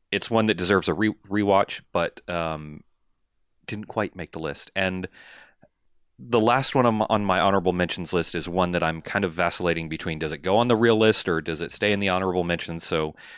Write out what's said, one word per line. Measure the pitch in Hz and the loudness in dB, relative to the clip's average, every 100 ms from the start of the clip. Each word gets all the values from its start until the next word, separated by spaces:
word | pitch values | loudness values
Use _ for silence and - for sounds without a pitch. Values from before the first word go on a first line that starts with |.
| _ | _
it's | 98 - | -4 0
one | 113 110 | 2 2
that | |
deserves | 87 90 98 90 | 2 2 2 2
a | |
re-, | 80 107 - - | 0 0 -2 -4
rewatch, | 104 101 98 101 - - | 0 4 4 2 -4 -6
but, | 87 85 - - | -2 -2 -6 -6
um, | 87 82 78 76 76 _ _ _ _ _ _ _ _ - | -4 -4 -6 -10 -16 _ _ _ _ _ _ _ _ -12
didn't | 107 107 | -10 -6
quite | - 98 | -4 -4
make | 87 82 | -6 -12
the | 82 | -8
list. | 80 71 - - | -8 -8 -8 -4
And | 95 92 90 - - - - _ _ _ _ _ _ - | -2 -2 -8 -12 -20 -20 -20 _ _ _ _ _ _ -20
the | 127 117 | -2 2
last | 110 127 131 | 4 4 2
one | 139 120 | 2 4
on | 110 | 2
my, | 110 | 2
on | 107 | 2
my | 101 92 | 2 2
honorable | 95 98 90 | 4 4 2
mentions | 90 87 - 87 | 0 -2 -4 -2
list | 90 82 | -2 -2
is | 85 80 | -4 -2
one | 87 90 | 0 0
that | 87 | 0
I'm | 82 80 | -2 -2
kind | - 101 | -4 -2
of | 98 | -2
vacillating | 80 87 - 87 82 82 | 0 -2 0 -2 -2 -4
between. | 78 82 78 | -6 -6 -6
Does | 78 | -6
it | 76 | -6
go | 87 104 | 0 2
on | 120 | 2
the | 113 | 4
real | 117 110 | 4 6
list | 110 107 - | 4 4 0
or | 82 | -2
does | 80 78 | -2 -6
it | 80 | -6
stay | - 104 | -2 0
in | 101 | 0
the | 98 | 0
honorable | 92 95 90 | 0 0 0
mentions? | 85 85 - 82 | 0 -2 -4 -8
So | - 82 78 - - | -4 -2 -4 -8 -20